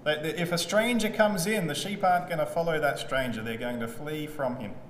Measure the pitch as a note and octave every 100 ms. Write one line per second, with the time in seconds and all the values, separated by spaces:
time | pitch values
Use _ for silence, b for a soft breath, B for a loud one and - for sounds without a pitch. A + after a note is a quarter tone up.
0 | - - D#3 D#3 E3+ E3+ - G#3 A#3 A#3+
1 | A#3 - G#3 G3 E3+ G#3+ E3 C#3+ G3 G3+
2 | F#3 F3+ E3+ E3 D3 E3+ E3 D#3 C#3+ C#3
3 | - C3 B2+ A2 A2+ A2+ B2 A#2+ A2+ -
4 | D3 D#3 D3 - C3 B2 G#2 F2+ -